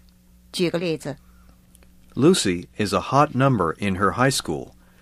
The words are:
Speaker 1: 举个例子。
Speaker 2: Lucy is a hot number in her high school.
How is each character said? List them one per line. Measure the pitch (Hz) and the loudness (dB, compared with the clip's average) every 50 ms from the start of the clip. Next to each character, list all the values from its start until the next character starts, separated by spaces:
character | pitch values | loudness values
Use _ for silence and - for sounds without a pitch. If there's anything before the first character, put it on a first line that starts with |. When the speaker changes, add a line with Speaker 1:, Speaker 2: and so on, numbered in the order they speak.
| _ _ _ _ _ _ - - _ - - | _ _ _ _ _ _ -20 -20 _ -14 -4
Speaker 1:
举 | - 180 165 | -2 -2 -2
个 | - 170 | -2 -2
例 | 180 175 160 | -4 -4 -6
子。 | 143 - 147 131 - - - - - - - - _ _ _ - - - - - - - - - | -6 -6 -10 -12 -12 -16 -20 -20 -20 -20 -20 -20 _ _ _ -20 -20 -20 -20 -20 -20 -20 -14 -2
Speaker 2:
Lucy | - 127 165 190 - - 104 87 87 90 - - - | 2 4 4 4 4 2 -2 -2 -4 -6 -12 -6 -4
is | 107 98 98 | -4 -2 -2
a | 92 | -2
hot | - - - 139 151 151 - | -2 0 2 2 2 2 2
number | 123 135 139 131 104 87 80 80 - | 2 2 2 2 2 0 -2 -2 -4
in | 101 101 92 | -4 -4 -2
her | 90 101 95 85 | 0 0 0 0
high | 107 123 135 | 2 0 0
school. | 131 - - - 80 69 62 - - - _ _ _ _ | 0 -2 -4 -6 -6 -6 -8 -12 -18 -20 _ _ _ _